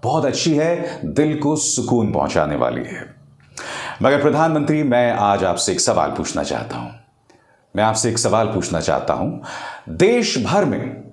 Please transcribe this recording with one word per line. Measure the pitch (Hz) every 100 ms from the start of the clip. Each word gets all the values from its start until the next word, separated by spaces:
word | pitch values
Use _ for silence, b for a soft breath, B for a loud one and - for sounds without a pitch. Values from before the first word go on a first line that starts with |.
बहुत | 120 156 143
अच्छी | - 170
है, | 151 160 170 - - -
दिल | - 151 151
को | 143 151
सुकून | - - - 120 107
पहुंचाने | 73 71 87 76 73
वाली | 62 60
है। | 60 - - - - _ B B B B B B
मगर | 131 143
प्रधानमंत्री, | 147 143 165 156 147 151
मैं | 147 123 120
आज | 107 101 101
आपसे | 92 85 -
एक | 90
सवाल | - 92 76
पूछना | - 80 -
चाहता | 71 62 - 62
हूं। | 60 - _ _ _ b b b b 98
मैं |
आपसे | 107 110 120
एक | 113
सवाल | 117 110 107
पूछना | 104 85 82
चाहता | 78 67 -
हूं। | 71 - - B B B B B 82
देश | 190 240 214 - 104
भर | 180 175
में | 107 123 - -